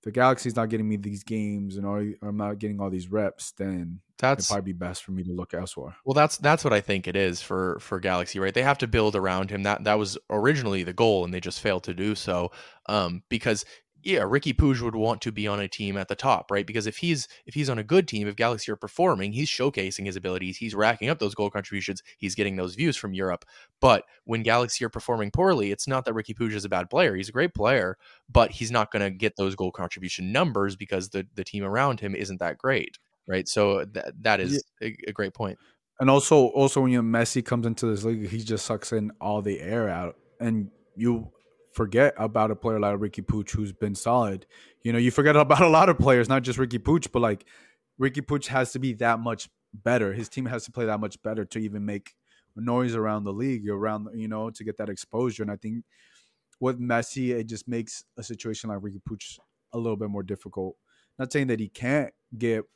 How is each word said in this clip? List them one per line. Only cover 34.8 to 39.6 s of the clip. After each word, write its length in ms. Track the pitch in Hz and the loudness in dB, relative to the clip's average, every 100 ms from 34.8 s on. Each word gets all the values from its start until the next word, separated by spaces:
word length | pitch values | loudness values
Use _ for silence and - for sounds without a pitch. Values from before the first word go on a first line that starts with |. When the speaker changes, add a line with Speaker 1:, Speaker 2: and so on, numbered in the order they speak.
Speaker 1:
Yeah. 80 | 113 | -10
Speaker 2:
a, 200 | 110 - | -8 -10
a 40 | |
great 200 | 104 98 | -6 -6
point. 240 | - 104 92 _ _ _ _ | -4 -8 -8 _ _ _ _
Speaker 1:
And 120 | 131 | 6
also, 380 | 139 139 156 123 | 6 8 8 8
also 320 | - 135 139 | 6 4 4
when, 100 | 131 | 4
you 100 | 123 | 4
know, 160 | 113 117 | 4 2
Messi 260 | 117 127 | 2 0
comes 220 | - 120 117 | 0 -2 0
into 220 | 110 117 | -2 -2
this 160 | 101 | 0
league, 260 | 110 113 101 | -2 -2 -4
he 80 | 113 | -6
just 300 | 110 107 - | -4 -4 -2
sucks 260 | 107 - | -6 -2
in 180 | 113 107 - | -4 -4 -6
all 220 | 98 104 | -4 -2
the 180 | 101 | -2
air 300 | 95 | -4